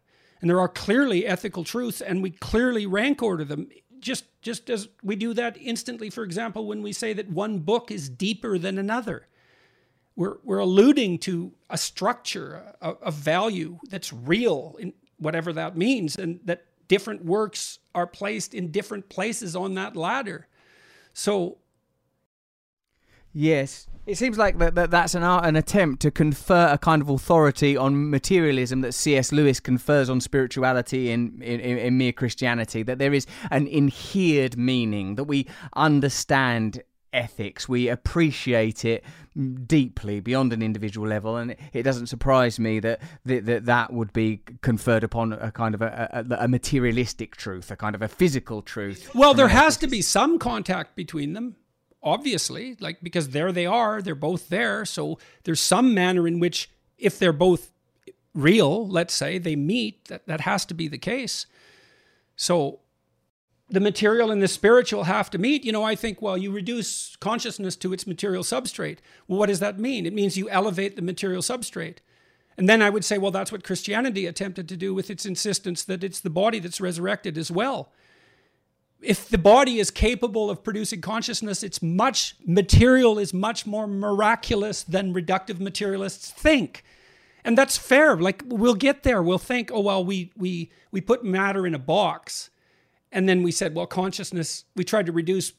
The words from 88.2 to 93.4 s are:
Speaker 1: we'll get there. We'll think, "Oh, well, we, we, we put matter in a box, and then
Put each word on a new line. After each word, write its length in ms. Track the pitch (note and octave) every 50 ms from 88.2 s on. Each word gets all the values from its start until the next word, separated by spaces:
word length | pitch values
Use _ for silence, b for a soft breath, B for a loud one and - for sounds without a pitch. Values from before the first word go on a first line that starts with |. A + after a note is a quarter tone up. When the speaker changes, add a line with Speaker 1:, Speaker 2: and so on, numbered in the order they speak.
| E3+ F#3+ G3 - -
Speaker 1:
we'll 300 | B3 B3 G3+ A3+ B3 A#3
get 260 | F#3 C#4 C4+ C#4+ C#4
there. 220 | - C4 A#3+ G3 E3+
We'll 160 | F3 F#3 -
think, 320 | - - B3 B3 A#3 - B3
"Oh, 60 | A3
well, 260 | G3+ G3+ G3 F#3+ F3+
we, 260 | F3+ G3+ F#3 F3 F3 _ -
we, 320 | F3+ F#3 F3+ E3+ E3 - b b b b
we 100 | - F#3+
put 240 | - - B3 B3+ B3+
matter 400 | G3 F#3 F#3+ G3 G3 F#3+ G3 F#3
in 80 | F3 D#3+
a 60 | C#3
box, 720 | C3 C#3+ D#3+ G#3 G3+ D#3+ D#3+ E3 _ - - - - - _ _ _ _ _ _ _ _ _ _ _ _
and 160 | - F#3+ F#3 F#3+
then 140 | F#3 F3+